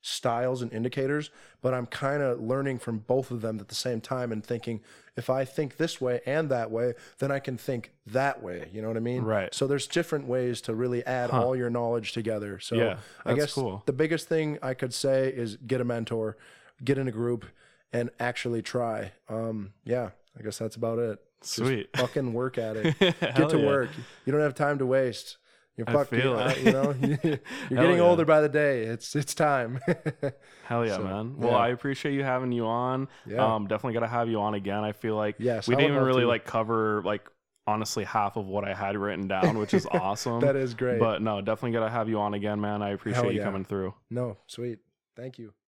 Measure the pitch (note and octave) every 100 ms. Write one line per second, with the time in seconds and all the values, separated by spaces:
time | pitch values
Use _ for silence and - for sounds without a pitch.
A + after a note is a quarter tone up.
0 | - - B2+ A#2 B2+ B2+ A#2+ A2+ A#2+ C3
1 | C3+ D3 D3+ - - _ B2+ B2+ A#2+ -
2 | C#3 C#3+ C#3 A#2+ A2 C3 C#3 B2+ - A2
3 | G#2+ B2+ C3 B2 A2 A2 G2 - B2+ A#2
4 | - C3 B2 A2 - A#2+ A#2 A2 - -
5 | - - A#2 C3 C3 - D3 - E3 -
6 | B2+ B2 - D3 D#3 B2+ A2+ A2+ B2 A#2+
7 | - - C#3 C#3 C3+ B2 - B2+ - _
8 | - A#2+ C#3 C3+ G#2 F2 - G2+ A2 A2+
9 | A#2 B2 A2 G#2+ F#2+ - C3+ C#3+ - -
10 | E3+ D3+ C3+ B2+ B2 A#2 - A2+ B2 B2
11 | B2+ B2+ B2 B2+ A#2+ C3 A#2+ A#2+ A#2 A#2
12 | G#2 - A2 A2 G#2 G2 - A#2 A#2 F#2+
13 | - - - B2 D3 - B2 F#2+ - B2+
14 | D#3 E3 - E3 D#3 D3 C3 C3 B2+ -
15 | C3+ C3+ C3+ B2 A#2 G#2 A#2 B2+ A#2+ A#2
16 | A2+ A#2 A2 A2 - - - _ B2 C3+
17 | C3+ A2 A#2+ A#2+ - - _ _ _ A#2+
18 | A#2+ - A#2+ A#2+ B2+ A#2 G#2+ B2+ A#2 A2
19 | G2+ - _ A2+ A2+ A2 G2+ - - B2
20 | A2 - _ - G#2+ - A2+ A#2 A2+ A#2
21 | A#2 G2+ _ _ - - A#2+ B2+ - -
22 | B2 - C3 A#2 B2+ - A2+ A2 C3+ D3
23 | F#3 E3+ D#3 B2 D3+ D3+ C#3+ C#3 B2 -
24 | A#2+ - - D3 D3+ C3+ D3 C#3+ C3 C3
25 | B2+ G#2 - - _ _ _ - A#2 C#3
26 | C#3 A#2 C3 A#2 G#2 C3 C3 C3+ C#3 C3+
27 | C#3 C#3+ E3 C#3+ - - - B2+ E3+ F3
28 | F3 E3+ D#3 D#3 D3+ D3 D3 C3 A2 A2+
29 | - D3 C#3+ - D3+ C#3 A#2 C3 - E3
30 | - - C#3 - - - - A#2+ A2+ G2
31 | G2 F#2+ A2+ C#3+ A#2+ A#2+ A#2 B2 C#3 C3+
32 | D3+ C#3 C3+ B2+ B2+ A#2+ A2+ A#2 B2 C3
33 | C3+ - - G#2+ A2 A2 G2+ G#2+ C3 A#2
34 | A2+ A#2+ A#2 A2 G#2 G#2 G2 G2+ G#2+ G2+
35 | A2+ A2 G#2+ G#2 A#2 A2+ G#2 B2+ C#3+ C#3+
36 | C3 B2+ A#2+ A#2 - A#2 A2 A2+ A2 G#2+
37 | F#2 G#2 - _ _ _ - G#2+ G#2+ -
38 | G2+ A2 G2+ A2+ G2 G2+ G2+ F#2+ G2 G2+
39 | G2+ F2+ F#2+ F#2+ E3+ A2 G#2+ G3 - G#2+
40 | F#2 G#2 - A#2 C#3 C3+ C3 A#2 B2+ A#2+
41 | A2+ F#2+ A2 G#2 G2 A2 B2 A#2 A2 A#2
42 | A2 A2 G#2 G#2 G#2 G#2 G#2 G#2 G2+ G2+
43 | - A2+ A#2+ G#2 G#2 G2 F#2 G2+ F#2 -
44 | _ A#2 B2 G2 _ - B2 G#2+ _ _
45 | _ - B2+ B2 A2+ G2